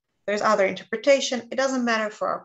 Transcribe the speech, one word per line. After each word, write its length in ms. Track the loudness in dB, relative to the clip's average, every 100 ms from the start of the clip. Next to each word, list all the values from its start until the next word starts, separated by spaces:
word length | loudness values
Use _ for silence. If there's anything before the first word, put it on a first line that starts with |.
| _ _ -4
There's 160 | 0
other 240 | 2 4 2
interpretation. 840 | 0 -8 -2 2 4 2 -4 -6
It 60 | -2
doesn't 260 | 0 0
matter 260 | 0 -2 -2
for 200 | -4 -4
our 100 | -4